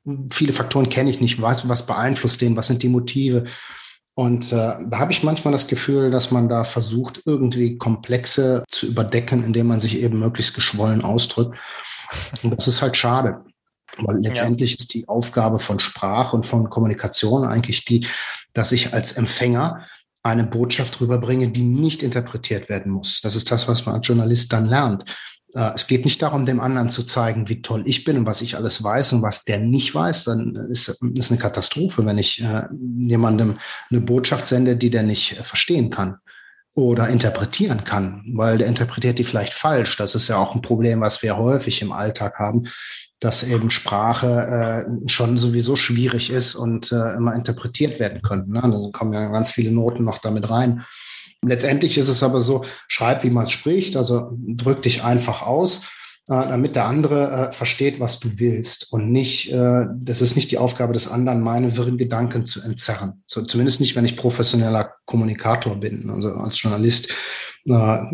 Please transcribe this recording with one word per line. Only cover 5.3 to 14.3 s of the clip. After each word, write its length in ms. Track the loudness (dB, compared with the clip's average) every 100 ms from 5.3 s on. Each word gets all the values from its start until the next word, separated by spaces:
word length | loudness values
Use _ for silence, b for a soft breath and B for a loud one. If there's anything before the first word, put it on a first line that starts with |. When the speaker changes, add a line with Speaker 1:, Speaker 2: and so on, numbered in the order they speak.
| 2 2
Speaker 1:
das 160 | 0 0
Gefühl, 460 | -2 0 2 4
dass 180 | 2 2
man 180 | 2 2
da 140 | 2
versucht, 600 | 0 -2 -2 -2 -4 -6 -2
irgendwie 500 | 0 2 2 0 0
Komplexe 840 | -2 -2 -2 -2 0 2 2 2 0
zu 180 | -2 0
überdecken, 580 | 0 0 0 2 0
indem 220 | 2 2 2
man 140 | 2
sich 200 | 0 0
eben 200 | 0 2
möglichst 340 | 0 0 -2
geschwollen 480 | 0 -2 0 2 2
ausdrückt. 560 | 2 2 2 0 -2 B B B B B B B B -4
Und 120 | -2 0
das 120 | 0
ist 140 | 2
halt 140 | 0 0
schade. 480 | 2 2 0 -4 -14 _ _ _ _ -6
Weil 240 | -2 0
Speaker 2:
Ja. 60 |
Speaker 1:
letztendlich 500 | 0